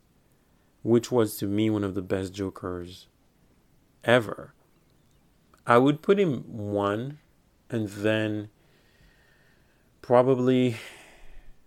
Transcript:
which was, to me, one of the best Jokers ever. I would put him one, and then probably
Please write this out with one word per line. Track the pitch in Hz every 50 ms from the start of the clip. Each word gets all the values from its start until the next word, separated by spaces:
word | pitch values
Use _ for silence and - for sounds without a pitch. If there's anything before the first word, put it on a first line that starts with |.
| _ _ _ _ _ _ _ _ _ _ _ _ _ _ _ _
which | - 113 117 120 117 -
was, | 127 123 110 101 -
to | - 107
me, | 98 101 104 110 110
one | 107 104 101
of | 98 92
the | 101
best | 90 92 101 95 95 92 92
Jokers | 101 98 95 92 - - 92 90 87 87 90 92 - - _ _ _ _ _ _ _ _ _ _ _ _ _ _ _ _ _ _ _ -
ever. | 113 117 127 107 95 - - - - _ _ _ _ _ _ _ _ _ _ _ _ _ _ _ _ _ _ _ _ _ _ _
I | - 117
would | 120 131 139 147 147
put | - - 196 202
him | 202 165 127 107 -
one, | - - 110 104 104 104 101 101 101 104 110 127 143 147 151 _ _ _ _ _ _ _ _ _ _
and | - 113 107 98
then | 101 104 101 107 110 110 107 110 107 107 104 107 _ _ _ _ _ _ _ _ _ _ _ _ _ _ _ _ _ _ _ _ _ _ _ _ _ _ _ _ _ _
probably | - - 123 123 123 131 135 123 127 127 131 127 127 127 113 113 - - - - - - - - - - - - - - - - _